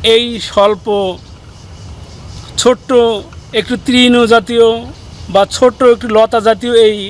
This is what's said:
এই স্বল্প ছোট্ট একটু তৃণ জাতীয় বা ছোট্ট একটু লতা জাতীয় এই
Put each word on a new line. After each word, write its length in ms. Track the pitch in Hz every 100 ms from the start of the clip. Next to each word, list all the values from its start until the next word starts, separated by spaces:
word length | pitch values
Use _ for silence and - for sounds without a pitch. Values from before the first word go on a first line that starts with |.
এই 220 | 220 226 240 233
স্বল্প 460 | - 214 202 202 220 202 190 170 - - - - - - - - - - - - - -
ছোট্ট 320 | 240 247 - 247 233 208 185 - -
একটু 220 | 226 - 247
তৃণ 380 | - 247 247 240 226
জাতীয় 400 | 233 226 233 226 226 247 - - - -
বা 140 | 196 202
ছোট্ট 340 | - 254 -
একটু 240 | 254 233 240
লতা 320 | 220 226 233
জাতীয় 340 | 214 214 240 233 214
এই 100 | 208